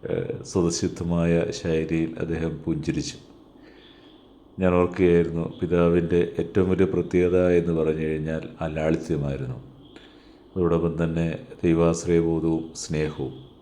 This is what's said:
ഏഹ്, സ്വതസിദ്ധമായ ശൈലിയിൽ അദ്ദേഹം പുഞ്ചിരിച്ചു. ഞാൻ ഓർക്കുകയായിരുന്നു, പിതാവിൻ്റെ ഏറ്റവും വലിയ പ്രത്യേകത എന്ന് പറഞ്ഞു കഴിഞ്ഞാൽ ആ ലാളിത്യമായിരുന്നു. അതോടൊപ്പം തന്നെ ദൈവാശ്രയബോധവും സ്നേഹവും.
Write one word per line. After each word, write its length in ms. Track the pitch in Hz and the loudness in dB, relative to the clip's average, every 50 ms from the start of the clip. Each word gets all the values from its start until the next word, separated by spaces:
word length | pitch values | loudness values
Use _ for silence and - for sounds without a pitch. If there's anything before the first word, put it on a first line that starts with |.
ഏഹ്, 320 | - 92 - 87 - - - - - | -6 -4 -4 -4 -4 -6 -8 -10 -10
സ്വതസിദ്ധമായ 880 | - - 98 85 85 85 - 101 87 85 - 87 85 85 85 85 85 85 85 - - | -4 0 0 2 2 0 0 -4 -4 -4 -4 -4 -2 0 2 2 2 2 2 0 -2
ശൈലിയിൽ 600 | - - - 87 80 80 80 78 85 82 82 82 80 - | -4 -6 -4 -2 -2 0 0 0 0 -2 -2 -2 -4 -8
അദ്ദേഹം 340 | 82 82 82 80 82 80 78 | -6 -4 -4 -4 -4 -4 -6
പുഞ്ചിരിച്ചു. 600 | 76 - 85 82 76 71 78 76 78 69 - - - - - - - - - - - - - - - - - - - - - - - _ - - - - - - - | -6 -4 -4 -4 -2 -2 -4 -4 -4 -4 -6 -10 -14 -20 -20 -20 -20 -20 -20 -20 -20 -20 -20 -20 -20 -20 -20 -20 -20 -20 -20 -20 -20 _ -20 -20 -20 -20 -20 -6 0
ഞാൻ 140 | 95 92 90 | 2 4 4
ഓർക്കുകയായിരുന്നു, 680 | 90 90 87 87 - 92 87 85 85 85 82 80 82 82 - | 4 4 2 2 2 4 6 6 4 4 2 -2 -4 -6 -6
പിതാവിൻ്റെ 680 | - - 95 82 87 87 85 85 87 87 85 80 87 87 85 - - - | -6 -6 -2 0 2 4 4 4 4 2 2 2 2 2 2 0 -2 -6
ഏറ്റവും 300 | 82 85 - 101 90 92 | -6 -2 0 0 2 2
വലിയ 180 | 92 87 95 | 4 2 2
പ്രത്യേകത 520 | 87 87 87 85 87 - 87 90 87 90 90 90 90 | 2 2 -2 -2 0 2 2 2 4 4 4 4 6
എന്ന് 200 | 87 87 82 85 | 4 4 2 2
പറഞ്ഞു 320 | 82 80 78 78 78 80 80 | 0 0 2 0 0 0 -2
കഴിഞ്ഞാൽ 380 | 78 78 78 76 78 80 80 80 80 - | -2 -2 -4 -4 -4 -6 -6 -8 -10 -10
ആ 120 | - 82 | -8 -6
ലാളിത്യമായിരുന്നു. 920 | 80 78 78 78 80 82 82 - - 80 73 71 69 69 65 67 64 - - - - - - - - - - - - - - - - - - - | -6 -4 -2 0 0 0 0 0 -4 -2 -2 -2 -4 -4 -6 -6 -8 -10 -12 -14 -18 -20 -20 -20 -20 -20 -20 -20 -20 -20 -20 -20 -20 -20 -20 -20
അതോടൊപ്പം 480 | - - 92 87 82 85 82 82 85 80 | -10 -2 0 2 2 4 2 2 0 0
തന്നെ 300 | 80 82 82 80 82 85 82 80 - - - - | 0 -2 0 0 -2 -2 -2 -4 -6 -12 -16 -12
ദൈവാശ്രയബോധവും 1080 | - - 87 82 82 85 82 80 82 - 87 85 82 82 82 82 80 78 82 80 80 80 82 - | -2 2 2 4 4 4 2 2 0 0 2 2 2 2 2 0 0 0 0 -2 -2 -4 -8 -12
സ്നേഹവും. 600 | - - - 80 76 76 76 73 - 69 64 65 65 - - - _ | -14 -10 -6 -4 -4 -4 -4 -4 -8 -10 -10 -10 -14 -20 -20 -20 _